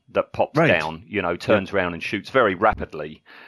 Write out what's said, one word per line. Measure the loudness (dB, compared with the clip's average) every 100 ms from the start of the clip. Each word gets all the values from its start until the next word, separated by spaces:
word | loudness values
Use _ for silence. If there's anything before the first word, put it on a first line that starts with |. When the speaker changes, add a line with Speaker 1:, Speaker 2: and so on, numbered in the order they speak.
| _
Speaker 1:
that | -2 -2
pops | -2 -2 2
Speaker 2:
Right. | 2 2
Speaker 1:
down. | 0 -8 -8
You | -4
know, | -2 -2
turns | 2 0 0
Speaker 2:
Yep. |
Speaker 1:
around | -2 -2 -4
and |
shoots | -6 -8 0
very | 2 2
rapidly. | 4 2 0 -4 -10 -10 -12 _ -20